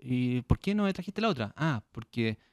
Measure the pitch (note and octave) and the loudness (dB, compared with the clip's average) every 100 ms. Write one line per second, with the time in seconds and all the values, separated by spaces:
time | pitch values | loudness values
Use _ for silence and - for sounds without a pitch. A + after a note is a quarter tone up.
0 | B2 B2+ B2 B2 A#2+ - - G#3 G3+ F#3 | -2 0 0 0 2 0 2 0 0 -2
1 | F3+ - A3+ C#3 G#2 - D#3+ B2 - - | -6 -2 0 0 -2 -2 0 0 -4 -12
2 | A2+ A#2+ A2+ G#2+ _ | -8 -2 0 -2 _